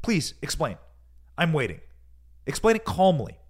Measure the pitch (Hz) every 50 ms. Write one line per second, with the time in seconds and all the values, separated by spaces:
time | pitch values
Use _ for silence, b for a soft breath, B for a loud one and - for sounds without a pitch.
0 | - - 226 170 - - - - - 143 - - 156 120 95 - - - - -
1 | - - - - - - - - 175 165 156 147 123 101 80 - - - - -
2 | - - - - - - - - - 131 143 - - 226 226 214 220 - - 175
3 | 185 190 170 143 104 - - - -